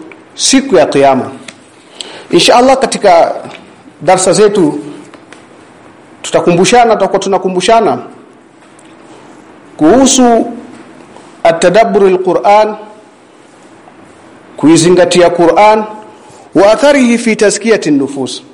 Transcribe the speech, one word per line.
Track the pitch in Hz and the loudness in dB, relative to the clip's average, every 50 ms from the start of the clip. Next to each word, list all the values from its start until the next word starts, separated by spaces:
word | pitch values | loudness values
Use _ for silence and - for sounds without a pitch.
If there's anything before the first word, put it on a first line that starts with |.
| - - - - - - - | -20 -20 -20 -20 -20 -20 -14
siku | - - - - 269 254 277 - | -8 -4 -2 0 -2 -2 0 0
ya | 175 - | 0 0
Kiyama. | - - 143 139 135 135 127 113 107 - - - - - _ _ _ _ _ _ _ - - - - - - - - | 2 0 0 2 2 2 0 -4 -8 -12 -18 -20 -20 -20 _ _ _ _ _ _ _ -20 -20 -20 -20 -20 -20 -10 -2
Insha | - 175 - - - | -2 -2 0 0 0
Allah, | 240 254 262 269 - | 2 2 2 0 0
katika | 226 - - 190 - 196 175 170 143 - - - - 127 - - - - - - - - - - | -2 -6 -6 -2 0 2 2 2 2 0 -2 -8 -12 -16 -20 -20 -20 -20 -20 -20 -20 -20 -18 -8
darsa | 147 151 185 180 - 202 165 | -2 -2 0 0 0 -2 0
zetu | 170 214 202 202 208 170 143 - - - - - - - - - - - - - - - - - - - - - - - - - _ - - - - | 2 2 0 2 0 -2 -2 -2 -6 -12 -14 -18 -20 -20 -20 -20 -20 -20 -20 -20 -20 -20 -20 -20 -20 -20 -20 -20 -20 -20 -20 -20 _ -20 -20 -20 -18
tutakumbushana, | - - - 160 - 175 175 170 190 185 240 240 233 233 214 | -12 -4 -4 -2 0 0 0 0 0 2 2 2 2 2 0
tutakuwa | 196 196 180 - 190 | -2 -2 -2 -4 -4
tunakumbushana | - 196 196 180 185 190 185 180 - - 165 - 220 170 131 123 120 - - - - _ _ _ _ _ _ _ _ _ _ _ _ - - - - - - - - - - - - - - - - - - - | -4 -2 -4 -4 -4 -4 -6 -4 0 0 0 2 2 0 -4 -6 -10 -16 -20 -20 -20 _ _ _ _ _ _ _ _ _ _ _ _ -20 -20 -20 -20 -20 -20 -20 -20 -20 -20 -20 -20 -20 -20 -20 -20 -18 -8 -2
kuhusu | 156 156 208 262 277 247 - 262 254 240 233 220 - - - - - - - - - - - - - - - - - - - - - | 0 2 4 4 2 2 2 2 2 2 2 0 -2 -4 -10 -16 -18 -20 -20 -20 -20 -20 -20 -20 -20 -20 -20 -20 -20 -20 -12 -4 -2
at-tadabbur | 170 165 165 - 180 180 208 226 196 190 208 196 190 | -2 0 2 0 2 2 2 2 2 2 0 2 2
al-Qur'an, | 185 185 185 185 165 170 180 202 202 214 214 214 208 - - - - - - _ _ _ _ _ _ _ _ _ _ - - - - - - - - - - - - - - - - - - - - - | 0 0 -2 -2 -4 -2 0 2 2 2 2 0 -4 -12 -16 -20 -20 -20 -20 _ _ _ _ _ _ _ _ _ _ -20 -20 -20 -20 -20 -20 -20 -20 -20 -20 -20 -20 -20 -20 -20 -20 -20 -20 -20 -12 -4
kuizingatia | - 147 165 156 147 180 180 175 175 170 - 180 170 170 | 0 2 2 2 2 2 2 4 2 2 4 2 2 2
Qur'an, | 175 175 170 165 165 - 208 214 214 220 214 - - - - - - - - - - - - - - | 2 0 0 0 2 4 4 2 2 0 -2 -8 -12 -18 -20 -20 -20 -20 -20 -20 -20 -20 -16 -6 -2
wa | 151 190 202 | 2 2 2
atharihi | 220 214 269 285 285 285 254 233 233 233 | 2 2 2 2 2 2 2 0 0 0
fi | 233 226 214 | -2 -2 -2
tazkiyati | 214 214 202 202 - - 226 214 185 - 165 | 0 0 -2 -2 -2 -2 -2 -2 -2 0 -2
nufus, | 151 139 139 135 - 139 127 123 - - - - | -2 -2 -2 -4 -6 -8 -10 -10 -10 -14 -18 -20